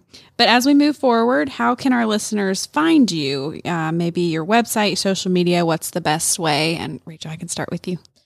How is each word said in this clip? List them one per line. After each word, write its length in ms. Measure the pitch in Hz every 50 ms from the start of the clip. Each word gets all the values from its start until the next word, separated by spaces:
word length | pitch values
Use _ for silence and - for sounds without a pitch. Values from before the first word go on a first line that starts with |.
| _ _ - - - _ _ -
but 100 | 240 190
as 180 | 226 247 240
we 80 | 285 294
move 220 | 285 294 302 285
forward, 540 | - - 254 233 226 226 240 254 285 302 269
how 260 | - - 233 240 247
can 160 | 240 - 269
our 140 | 254 240 233
listeners 640 | 220 208 214 - - 214 208 202 190 196 190 - -
find 440 | - 302 311 330 330 302 254 -
you? 480 | 170 160 147 135 139 139 135 156 - - -
Uh, 260 | - 175 165 160 160
maybe 300 | 165 170 170 170 170 180
your 240 | 175 170 156 160 156
website, 520 | 175 214 233 226 - - 226 208 196 156 -
social 340 | - 196 190 - - 190
media, 340 | 185 180 175 175 180 175 175
what's 240 | 165 160 165 - -
the 120 | - 180
best 360 | 165 151 151 165 - - - -
way? 380 | 170 160 151 143 156 165 170 156
And 240 | 98 156 151 - -
Rachel, 260 | - 160 - - 165
I 40 | 160
can 120 | 165 175 170
start 220 | - - 151 -
with 160 | - 170 - 190
you. 100 | 180 160 _ _ _ _ _